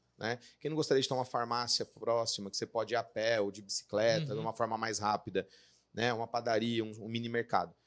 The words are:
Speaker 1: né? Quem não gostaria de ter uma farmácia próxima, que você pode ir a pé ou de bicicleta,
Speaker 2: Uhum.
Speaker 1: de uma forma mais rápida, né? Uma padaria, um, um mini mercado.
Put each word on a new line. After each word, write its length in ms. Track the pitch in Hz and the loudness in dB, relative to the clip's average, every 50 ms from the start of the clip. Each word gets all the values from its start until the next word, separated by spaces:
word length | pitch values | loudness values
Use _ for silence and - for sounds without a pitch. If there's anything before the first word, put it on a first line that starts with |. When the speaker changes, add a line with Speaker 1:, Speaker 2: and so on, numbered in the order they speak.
| _ _ _ | _ _ _
Speaker 1:
né? 220 | - 104 110 120 120 - - - _ | -6 -4 -4 -4 -4 -8 -14 -14 _
Quem 100 | - 147 | -8 -4
não 60 | 156 | -2
gostaria 260 | 156 151 - - 135 135 | 0 2 4 4 4 4
de 40 | - | 2
ter 60 | 135 | 0
uma 100 | 127 127 | -2 -2
farmácia 580 | - - 123 120 117 120 120 120 117 - - 110 | -2 -2 -2 -2 0 -2 -2 0 0 -2 -2 -2
próxima, 680 | - - - 110 - 117 117 113 110 - - 101 98 | -6 -10 -6 -2 0 2 2 2 0 -2 -4 -4 -6
que 60 | - | -6
você 100 | - 117 | -6 -6
pode 280 | - - 113 110 107 120 | -4 -2 -4 -2 -2 -2
ir 20 | |
a 60 | 117 113 | -2 -2
pé 340 | - - 110 110 113 117 110 | -4 -4 -2 0 2 2 2
ou 100 | 101 101 98 | 2 0 -2
de 80 | 107 | -6
bicicleta, 680 | 101 - - - - - - 101 110 117 113 113 156 139 107 | -8 -6 -6 -6 -6 -2 0 2 4 4 4 2 2 -2 -4
Speaker 2:
Uhum. 20 | |
Speaker 1:
de 40 | 110 | -4
uma 120 | 110 113 110 | -4 -4 -2
forma 240 | - 117 113 113 113 | -2 -2 -2 -2 -2
mais 200 | 113 113 107 98 | -2 -2 -2 0
rápida, 480 | 104 104 104 101 - 110 95 95 92 - - - - - _ _ _ _ - | 2 2 2 0 0 -2 -2 -2 -2 -2 -6 -20 -20 -20 _ _ _ _ -4
né? 180 | 113 117 123 117 | 0 0 2 2
Uma 140 | 110 117 | 0 -2
padaria, 560 | - - 120 113 117 113 110 113 117 117 113 110 | -2 -2 -2 2 2 4 4 4 2 2 0 0
um, 100 | 110 107 113 107 | -2 -4 -10 -8
um 40 | 110 | -6
mini 200 | 113 117 117 117 | -4 -4 -4 -2
mercado. 460 | 117 117 117 - - 95 87 82 - _ _ | -2 -2 0 2 2 2 2 0 -6 _ _